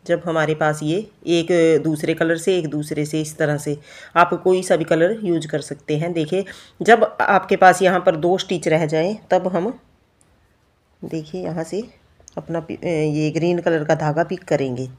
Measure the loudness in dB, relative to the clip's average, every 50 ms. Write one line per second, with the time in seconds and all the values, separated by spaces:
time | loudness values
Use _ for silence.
0 | _ -2 -4 -4 -2 -4 -2 -2 0 0 0 0 0 -2 -2 -2 -4 -2 -2 -4
1 | -4 -8 _ _ -4 0 0 0 2 2 2 4 4 4 4 2 2 0 -4 -2
2 | -2 -4 -2 -2 0 -2 -2 -2 0 0 0 0 -2 -4 -6 -6 -6 -6 -4 -6
3 | -6 -4 -4 -4 -6 -6 -4 -4 -2 -2 -2 -4 -4 -6 -8 -8 -10 -20 -20 -20
4 | -20 -2 _ 2 4 4 2 -2 2 2 2 2 2 0 0 0 2 0 2 2
5 | 2 0 0 -2 -2 -2 -2 -2 -2 -4 -6 -6 -6 -8 -14 -14 -6 -4 -4 -4
6 | -2 -4 -2 -4 -2 -2 -2 -4 -4 -6 -12 -20 -20 -20 _ _ 4 4 6 6
7 | 6 0 0 -2 0 2 2 2 4 2 4 8 8 8 8 8 4 2 2 4
8 | 2 2 0 2 0 0 0 0 -2 -4 -6 -4 0 0 0 2 0 0 0 0
9 | 0 -2 -4 -8 -4 _ 0 0 0 0 -2 -2 -2 -4 -6 -10 _ _ _ _
10 | _ _ _ _ _ _ _ _ _ _ _ _ _ _ _ _ _ _ _ _
11 | -14 -10 -10 -10 -10 -10 -10 -8 -8 -6 -6 -6 -8 -6 -6 -8 -8 -10 _ _
12 | _ _ _ _ _ -16 _ -14 -10 -6 -8 -8 -6 -8 -12 -8 -6 -4 -2 0
13 | 0 0 0 0 -2 -2 -2 0 0 0 0 0 0 0 0 0 0 0 0 0
14 | 0 -2 0 0 -2 -2 -4 -10 -4 -2 -2 -2 0 -4 -4 -8 -8 -10 -12